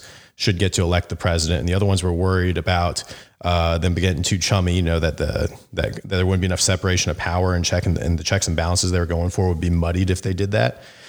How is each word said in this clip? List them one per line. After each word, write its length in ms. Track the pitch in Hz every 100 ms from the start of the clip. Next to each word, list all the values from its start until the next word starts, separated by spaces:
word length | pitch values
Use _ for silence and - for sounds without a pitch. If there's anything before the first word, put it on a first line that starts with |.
| - - - -
should 220 | - 87
get 140 | 95
to 80 | -
elect 280 | 87 87 -
the 60 | 82
president, 440 | 90 85 80 85
and 80 | 82
the 60 |
other 120 | 95 101
ones 160 | 92
were 100 | 92
worried 440 | 85 92 92 90 87
about, 480 | 87 87 87 - - - - -
uh, 360 | 87 87 85 85
them 160 | 90
getting 280 | 85 92 82
too 160 | 92 95
chummy, 360 | - 90 90
you 80 | 90
know, 160 | 85 82
that 200 | 80 73
the, 360 | 73 - - - -
that, 220 | - -
that 140 | - -
there 180 | 95 92
wouldn't 140 | 92
be 60 | 92
enough 140 | 87
separation 500 | - 92 95 90 -
of 80 | -
power 360 | 87 90 92
and 100 | 90
check 220 | 85 90 98
and, 120 | 82
and 200 | 82 82
the 60 |
checks 240 | - 98 -
and 80 | 82
balances 340 | 82 87 90
they 80 | 90
were 80 | 85
going 240 | 85 87
for 180 | - 92
would 120 | 80
be 100 | 87
muddied 400 | 85 82 87 92
if 120 | 90
they 100 | 95
did 180 | 92 98
that. 300 | 107 120 - - -